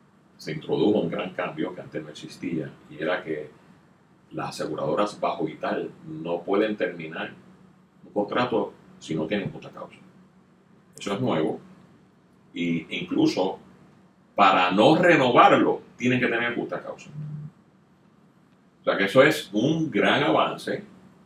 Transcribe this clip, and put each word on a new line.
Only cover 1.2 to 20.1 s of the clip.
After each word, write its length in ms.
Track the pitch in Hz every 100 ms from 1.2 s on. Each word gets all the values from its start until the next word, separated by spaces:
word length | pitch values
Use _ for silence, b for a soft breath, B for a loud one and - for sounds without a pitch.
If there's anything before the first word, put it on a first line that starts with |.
| -
cambio 400 | - 90 - -
que 60 | -
antes 220 | - -
no 60 | -
existía, 640 | - - - - - - - -
y 100 | 73
era 220 | 82 78
que 280 | 80 76 73 - - - _ _ _ _ _
las 160 | 73 71
aseguradoras 720 | - - 76 71 85 104 -
bajo 240 | 87 -
Vital 460 | 76 - 90 101 82 - 80
no 340 | 78 85 85
pueden 340 | - 98 107 104
terminar 560 | - 85 80 78 - - - - - _ _ _
un 80 | -
contrato 600 | 104 - 127 123 110 101 - - -
si 160 | -
no 120 | 80 80
tienen 260 | 101 92
justa 180 | - -
causa. 260 | - - - - - - _ _ _ _ _ _ -
Eso 160 | 104
es 60 | 101
nuevo, 400 | 131 - - - - - - - _ _ _ _ _
y 340 | 85 87 82 - -
incluso 600 | 87 92 - - 92 - - - - _ _ _ _
para 380 | - 101 - -
no 240 | 95 135 165
renovarlo 840 | 175 151 123 156 196 185 - - - -
tienen 220 | 123 123
que 80 | 123
tener 300 | 117 120 -
justa 260 | - -
causa. 260 | - - - - - - - - _ _ _ _ _ _ _ _ _ _ _ _
O 40 |
sea 140 | - 90
que 60 |
eso 180 | 98 131
es 260 | 147 - -
un 380 | 104 143 165 151
gran 340 | 98 104